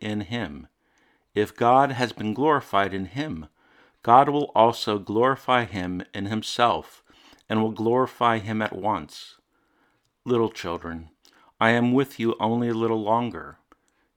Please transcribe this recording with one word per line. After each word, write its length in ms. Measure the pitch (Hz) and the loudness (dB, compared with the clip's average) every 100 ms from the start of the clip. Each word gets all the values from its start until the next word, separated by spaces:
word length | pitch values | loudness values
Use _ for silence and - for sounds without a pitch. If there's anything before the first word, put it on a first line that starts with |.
in 220 | 107 104 | -8 -6
him. 440 | 92 120 87 71 71 _ _ _ _ _ _ 101 | -6 -8 -8 -12 -18 _ _ _ _ _ _ -2
If 180 | 104 | -2
God 380 | - 117 131 139 | 2 4 6 4
has 200 | 127 120 | 0 -4
been 220 | - 107 | -4 -6
glorified 580 | 107 151 143 - 101 98 | 0 0 0 0 -2 0
in 120 | 98 | -4
him, 420 | 92 127 151 120 76 _ _ _ _ _ | -6 -8 -8 -10 -14 _ _ _ _ _
God 260 | - 123 143 | 6 6 6
will 220 | 147 143 107 | 0 0 4
also 420 | 113 113 113 104 | 4 4 -2 -4
glorify 680 | 95 104 127 131 - 123 113 | -2 0 2 0 0 0 0
him 360 | 92 90 90 - | -6 -6 -6 -8
in 140 | 101 98 | -10 -6
himself, 760 | 110 - - 120 78 - - _ _ - - - | -6 -6 2 2 2 -6 -20 _ _ -20 -20 -4
and 140 | 110 | -2
will 80 | 110 | 0
glorify 680 | 110 110 127 127 - 120 113 | 0 0 2 0 0 0 0
him 200 | 104 110 | -2 -4
at 140 | 107 | -4
once. 640 | 92 101 95 73 - - - _ _ _ _ _ _ _ _ | -4 -4 -4 -6 -16 -20 -20 _ _ _ _ _ _ _ _
Little 260 | - 120 110 | -2 0 0
children, 600 | - 90 85 85 82 80 _ _ _ _ _ | -4 -8 -8 -8 -12 -14 _ _ _ _ _
I 100 | 113 | 2
am 220 | 120 123 | 4 2
with 260 | 127 139 - | 2 0 -2
you 160 | 113 - | -2 0
only 300 | 107 120 120 | 0 0 -2
a 40 | |
little 260 | 113 113 110 | -2 -2 -2
longer. 580 | 104 117 120 85 - - _ _ _ _ _ | 0 0 -2 -8 -14 -20 _ _ _ _ _